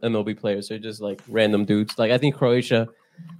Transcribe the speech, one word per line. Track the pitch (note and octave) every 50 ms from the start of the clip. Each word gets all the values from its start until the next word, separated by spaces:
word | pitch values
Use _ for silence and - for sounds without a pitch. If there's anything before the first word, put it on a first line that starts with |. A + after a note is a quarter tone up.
M | - A#2 A2+
L | G#2+ G#2
B | G#2+ G#2
players. | - - G#2+ G2+ G2+ G2+ -
They're | A2 A2
just, | G#2+ A2+ G#2+ A2
like, | G#2 G2+ G2 - - -
random | - A2+ A2 G#2+ G#2+ G#2 G#2
dudes. | G2 G#2 G#2 G#2+ G#2+ -
Like, | - A#2 A2
I | B2 B2+
think | C#3+ D3 C3+
Croatia, | - C#3 A#2+ A#2+ B2 A#2 - B2+ A2+ A2+ A#2 - _ _ _ _ - - - -